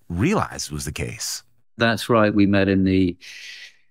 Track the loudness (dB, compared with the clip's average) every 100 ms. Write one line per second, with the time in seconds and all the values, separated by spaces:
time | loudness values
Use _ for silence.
0 | _ -2 0 0 -2 -6 -10 -8 -8 -6
1 | -8 -8 -10 -10 -14 _ _ -2 0 0
2 | 2 4 4 4 4 4 4 4 4 4
3 | 2 -2 -12 -20 -18 -18 -20 -20 _